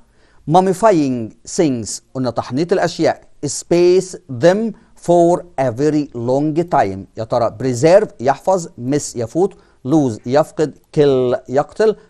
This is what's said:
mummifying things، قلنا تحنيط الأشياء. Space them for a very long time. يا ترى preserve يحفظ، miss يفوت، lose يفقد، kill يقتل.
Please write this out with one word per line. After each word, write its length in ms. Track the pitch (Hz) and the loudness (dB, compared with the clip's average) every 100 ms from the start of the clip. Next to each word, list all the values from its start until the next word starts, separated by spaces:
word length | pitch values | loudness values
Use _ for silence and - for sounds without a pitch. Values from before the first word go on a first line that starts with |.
| _ _ _ _ - | _ _ _ _ 0
mummifying 840 | 170 190 180 226 180 139 123 110 - - - | 2 2 2 2 4 2 -2 -6 -12 -10 0
things، 440 | 165 123 104 - _ | 0 0 -6 -12 _
قلنا 160 | 131 127 | -6 -6
تحنيط 420 | - - 127 170 | -4 -6 -4 -2
الأشياء. 480 | 190 170 - 147 110 - - 147 | 0 -2 -2 -2 -2 -10 -10 -8
Space 720 | - - 175 175 180 180 - - 123 | -8 -2 2 4 4 0 -10 -14 0
them 280 | 165 196 226 - _ _ - | 2 2 -2 -8 _ _ 0
for 340 | 175 170 175 - - | 4 4 2 -4 -4
a 100 | 135 | -4
very 380 | 113 151 151 139 | 0 0 0 -4
long 480 | 120 117 135 151 151 175 | -6 -2 0 0 -2 -2
time. 240 | 156 107 95 98 - | 0 0 -4 -12 -12
يا 80 | |
ترى 320 | 110 123 113 104 | -4 -2 -2 -4
preserve 460 | 127 120 156 190 208 - | -4 0 4 4 2 -4
يحفظ، 460 | 120 131 - 185 170 | -2 -2 0 -2 -2
miss 500 | - 120 147 - 117 | -10 -4 -4 -4 -8
يفوت، 380 | 113 160 196 - _ _ 123 | -6 -2 -2 -4 _ _ -2
lose 300 | 160 135 107 123 | 0 0 -4 -2
يفقد، 520 | 135 160 - 151 - _ - | 0 0 -2 -4 -4 _ 0
kill 420 | 143 131 127 123 - | 2 4 2 -2 -2
يقتل. 480 | 127 151 - 220 208 _ | -4 -4 0 0 -2 _